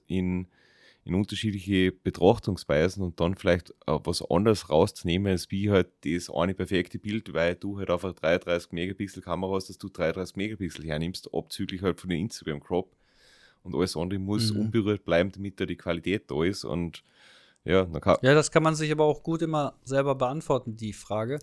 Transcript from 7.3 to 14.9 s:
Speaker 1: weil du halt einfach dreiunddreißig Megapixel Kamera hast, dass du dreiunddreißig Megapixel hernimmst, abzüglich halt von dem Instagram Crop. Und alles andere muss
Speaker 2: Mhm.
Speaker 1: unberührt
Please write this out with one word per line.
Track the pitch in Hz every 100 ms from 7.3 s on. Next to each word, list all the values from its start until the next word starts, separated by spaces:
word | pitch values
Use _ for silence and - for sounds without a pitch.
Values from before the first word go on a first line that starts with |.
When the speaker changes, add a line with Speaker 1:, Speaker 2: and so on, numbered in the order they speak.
Speaker 1:
weil | 78 85
du | 87 98 98
halt | 92
einfach | 87 95
dreiunddreißig | 87 78 90 - 85 -
Megapixel | 85 92 98 101 -
Kamera | 92 85 95
hast, | 98 92
dass | 90
du | 98
dreiunddreißig | - 82 85 90
Megapixel | 95 104 104 87 - 78
hernimmst, | 76 82 92 -
abzüglich | 85 - - 95 92
halt | 95 82
von | 92
dem | 82
Instagram | 113 - - 73
Crop. | - 90 - _ _ _ _ _ _ _
Und | 92
alles | 76 90 76
andere | 90 98
muss | 95 107 110
Speaker 2:
Mhm. | 104
Speaker 1:
unberührt | 107 117 101